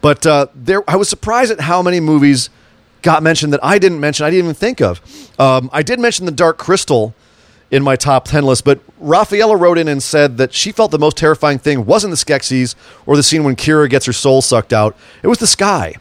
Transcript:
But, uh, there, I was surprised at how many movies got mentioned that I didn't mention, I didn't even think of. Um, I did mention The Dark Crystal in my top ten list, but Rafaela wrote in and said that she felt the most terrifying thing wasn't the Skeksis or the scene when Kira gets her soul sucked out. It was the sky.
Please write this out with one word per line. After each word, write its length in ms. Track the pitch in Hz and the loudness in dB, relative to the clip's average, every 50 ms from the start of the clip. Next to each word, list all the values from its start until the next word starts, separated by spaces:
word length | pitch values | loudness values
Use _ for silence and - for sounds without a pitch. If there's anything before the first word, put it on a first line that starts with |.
But, 260 | - 147 143 - - | 2 0 0 2 0
uh, 220 | 165 151 143 139 135 _ | 0 2 2 0 -2 _
there, 280 | 135 123 120 190 196 202 - | -12 -4 -2 -2 -2 -2 -2
I 60 | 156 | -2
was 120 | 190 202 - | -2 0 -2
surprised 440 | - - - 208 226 240 262 220 226 | -4 -8 -6 -4 -2 0 0 0 -2
at 80 | 196 | -4
how 200 | 139 151 175 180 | -2 -2 -2 0
many 200 | 180 175 180 175 | 0 0 0 0
movies 500 | 160 156 156 147 139 143 139 127 123 - _ _ _ _ _ _ _ _ _ _ - | 0 2 2 4 4 4 2 2 -2 -8 _ _ _ _ _ _ _ _ _ _ 0
got 200 | 160 156 156 156 | 0 0 2 2
mentioned 300 | 160 165 - - 151 143 | 0 0 0 -2 -2 -2
that 120 | 139 - | -2 0
I 140 | 143 190 214 | 0 2 4
didn't 220 | 185 190 175 151 | 2 2 0 0
mention, 260 | 143 147 143 - 151 | -4 -4 -4 -2 -2
I 40 | 151 | 0
didn't 160 | 170 185 175 | 0 0 0
even 80 | 170 151 | -2 -4
think 260 | - - 226 262 - | -4 -4 -4 -2 0
of. 200 | 139 98 87 - _ - - - - - _ - | -2 -2 -2 -4 _ -20 -20 -20 -20 -20 _ 0
Um, 320 | 135 135 131 131 123 131 - | 2 2 2 0 -2 -4 -4
I 100 | 147 156 | -4 -2
did 180 | 127 240 240 | -2 -2 0
mention 260 | 240 233 - - 180 | 0 -2 -2 -2 -6
The 60 | 175 151 | -6 -2
Dark 260 | 127 180 165 160 _ | 0 0 0 0 _
Crystal 560 | - - 185 185 - - 147 120 110 113 113 _ _ _ _ _ _ _ _ _ _ _ | -2 -2 -2 -2 0 0 0 0 0 -2 -8 _ _ _ _ _ _ _ _ _ _ _
in 120 | - 139 139 | -2 0 2
my 120 | 139 135 | 2 0
top 300 | 127 - 143 139 131 - | 0 0 0 0 0 0
ten 200 | - - 156 143 | 0 -2 0 2
list, 200 | 135 131 120 - | 2 0 0 2
but 160 | 139 139 135 _ - _ _ | 0 0 0 _ -20 _ _
Rafaela 580 | - 147 156 185 214 - 202 202 220 220 214 | -4 0 2 2 2 0 0 0 2 2 2
wrote 220 | 190 175 175 175 170 | 4 4 2 2 2
in 80 | 165 | 0
and 160 | 156 147 139 127 | -2 -2 -4 -6
said 360 | - - 156 147 143 123 117 | -2 2 2 2 2 2 -2
that 140 | 131 127 - | -2 -2 -2
she 200 | - - 196 - | -6 -6 -6 0
felt 180 | - 220 208 | 0 0 0
the 80 | 156 151 | 2 2
most 180 | 151 156 151 | 0 0 0
terrifying 420 | - 156 151 156 - - 151 143 131 | 2 0 0 0 2 0 -2 -2 -2
thing 280 | _ 151 147 131 113 | _ -2 -2 -2 0
wasn't 240 | 101 170 214 196 208 | 0 0 0 0 -2
the 60 | 170 | -6
Skeksis 580 | 143 - - 151 135 - - 131 131 127 120 - _ - - - - _ | -6 -2 -2 -2 -2 -2 -2 -2 -2 -2 -4 -6 _ -20 -20 -20 -18 _
or 100 | - 139 | 0 0
the 60 | 147 135 | 2 2
scene 220 | - 156 160 151 | 2 0 0 0
when 100 | 139 131 | 0 -2
Kira 340 | 117 - 151 156 156 151 135 | -2 0 0 2 2 2 2
gets 180 | 127 135 - | 2 0 0
her 60 | - 117 | -2 -6
soul 300 | - - 139 131 135 127 | -2 0 2 2 2 2
sucked 300 | - 127 117 - _ 120 | 2 0 0 0 _ 0
out. 240 | 110 107 107 - _ - - - - - | 0 0 0 -2 _ -20 -20 -20 -4 -2
It 60 | - | -2
was 100 | 240 - | 0 0
the 80 | 233 | 0
sky. 480 | - - - 196 202 196 160 98 80 76 - | -2 0 0 0 -2 0 -2 -4 -6 -10 -16